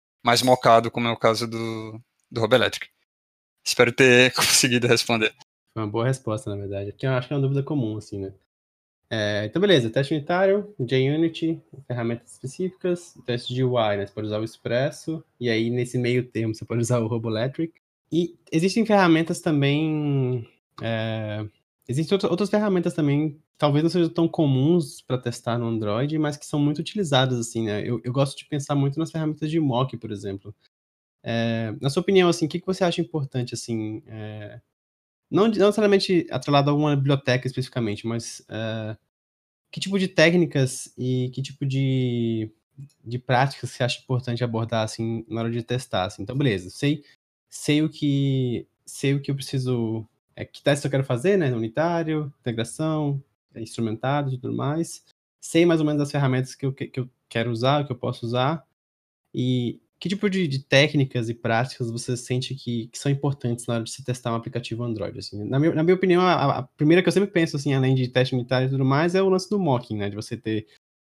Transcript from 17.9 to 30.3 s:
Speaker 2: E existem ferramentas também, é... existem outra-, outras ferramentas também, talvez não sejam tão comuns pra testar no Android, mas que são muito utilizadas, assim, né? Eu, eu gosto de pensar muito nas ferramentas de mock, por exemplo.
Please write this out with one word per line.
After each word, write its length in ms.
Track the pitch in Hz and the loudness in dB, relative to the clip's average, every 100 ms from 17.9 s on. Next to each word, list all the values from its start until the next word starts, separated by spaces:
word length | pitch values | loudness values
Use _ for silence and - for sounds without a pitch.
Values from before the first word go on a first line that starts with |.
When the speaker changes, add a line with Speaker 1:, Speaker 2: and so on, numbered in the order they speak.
| _ - | _ -4
Speaker 2:
E 260 | 160 170 - - | -2 -2 -6 -4
existem 360 | 165 185 226 214 | 0 0 2 4
ferramentas 540 | 202 180 160 165 170 | 4 6 4 2 -2
também, 1080 | 170 147 139 147 160 151 147 139 127 123 110 _ _ - | 0 2 2 2 0 0 0 0 0 -2 -6 _ _ -8
é... 640 | 113 113 113 110 107 104 104 _ _ _ - | -4 -2 -2 -4 -4 -6 -8 _ _ _ -4
existem 260 | 135 156 | -2 0
outra-, 160 | 196 - | 0 0
outras 200 | 175 202 | -2 0
ferramentas 440 | 208 214 180 175 | 0 2 0 0
também, 460 | 170 147 143 156 143 _ - | 0 2 2 0 -6 _ -2
talvez 240 | 147 143 | 2 4
não 80 | 165 | 2
sejam 180 | 180 165 | 2 0
tão 200 | - 165 | 2 0
comuns 720 | 170 151 131 143 175 139 - | 2 2 4 4 4 2 -8
pra 160 | - 127 | -6 -4
testar 400 | 123 - 120 117 | -4 -6 -4 -2
no 80 | 117 | -2
Android, 500 | 110 107 107 143 156 | -2 -2 -2 -2 0
mas 180 | 151 143 | -2 -4
que 100 | - | -4
são 120 | 151 | 0
muito 200 | 147 151 | 0 0
utilizadas, 600 | 160 214 170 135 131 123 | -6 -4 2 2 2 0
assim, 260 | 113 113 | -4 -4
né? 180 | 110 104 - | -2 -2 -4
Eu, 120 | 117 | -4
eu 80 | 123 | -2
gosto 240 | 131 139 - | -2 -2 -4
de 80 | |
pensar 300 | - 147 143 | -8 -6 -2
muito 240 | 143 139 147 | 0 0 -2
nas 120 | 160 | -6
ferramentas 360 | 165 156 151 156 | -4 -6 -4 -4
de 120 | 165 | -2
mock, 360 | 147 117 131 113 | 0 0 -2 -4
por 140 | 110 | -10
exemplo. 440 | 98 101 | -8 -8